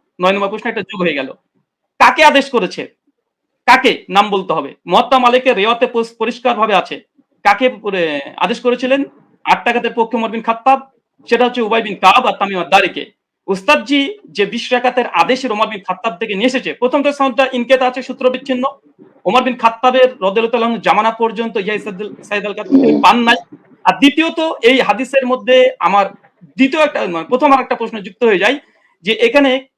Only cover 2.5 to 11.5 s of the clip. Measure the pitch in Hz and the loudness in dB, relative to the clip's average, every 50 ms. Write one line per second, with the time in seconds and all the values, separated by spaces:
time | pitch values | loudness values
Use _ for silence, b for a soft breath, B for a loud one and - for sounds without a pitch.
2.5 | - 226 185 - - 165 135 - _ _ _ _ _ _ _ _ _ _ _ _ | -2 -2 -2 -2 -6 -12 -14 -14 _ _ _ _ _ _ _ _ _ _ _ _
3.5 | _ _ _ 247 247 254 - 220 170 - - - 185 196 208 214 202 190 180 185 | _ _ _ 2 2 4 4 2 0 0 -6 -2 0 0 0 0 -2 -4 -4 -4
4.5 | 160 160 139 135 - _ _ - - 214 240 - 269 262 247 240 240 254 254 262 | -4 -6 -6 -8 -14 _ _ 0 0 0 2 2 2 2 4 4 2 2 2 2
5.5 | 240 190 196 226 240 233 254 240 240 233 226 226 - _ 226 233 240 - - 247 | 0 2 0 0 0 0 -2 -2 -2 -4 -4 -4 -6 _ -6 -6 -6 -2 -2 -2
6.5 | 240 208 220 220 202 175 - - 143 - - _ _ _ _ _ _ _ _ 202 | 0 0 0 2 2 0 0 -2 -10 -16 -16 _ _ _ _ _ _ _ _ 0
7.5 | 202 196 262 254 214 202 - 208 190 185 165 156 147 143 139 135 - - 180 185 | 2 2 2 0 0 -2 -6 -6 -2 -2 -2 -2 -2 -6 -8 -10 -6 -4 -4 -4
8.5 | 233 233 - 247 240 247 254 254 269 277 277 - - _ _ _ _ _ _ 151 | -4 -2 -2 -2 -2 0 0 0 0 0 0 -6 -10 _ _ _ _ _ _ -2
9.5 | 175 185 185 240 233 240 233 226 - 240 220 226 - 226 226 220 214 226 226 233 | -2 0 0 -2 -2 -2 -2 -4 -2 -2 -2 -2 -2 -4 -4 -4 -6 -6 -4 -4
10.5 | 226 226 - 262 269 269 - - _ _ _ _ _ _ _ - 233 233 247 240 | -6 0 2 2 2 2 -2 -10 _ _ _ _ _ _ _ -2 0 2 2 0